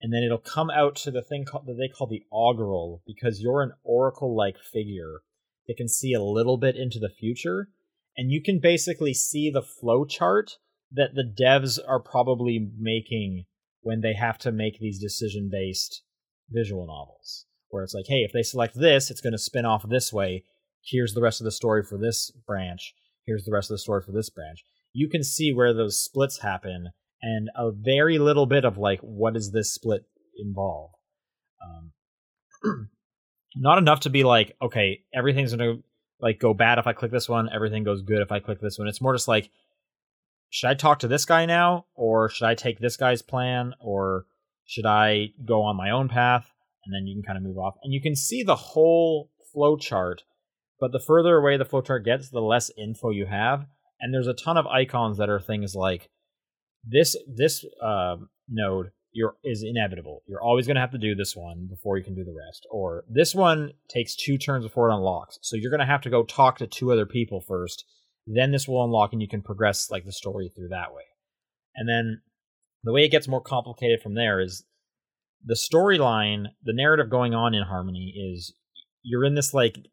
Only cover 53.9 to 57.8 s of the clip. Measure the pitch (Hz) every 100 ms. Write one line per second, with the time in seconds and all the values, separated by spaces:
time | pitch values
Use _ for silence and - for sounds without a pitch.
53.9 | _ 120 131 123 120 - 170 131 131 131
54.9 | 123 113 101 104 101 - 107 101 95 95
55.9 | 90 - _ _ _ _ _ _ _ 117
56.9 | 127 165 - - 117 156 - - -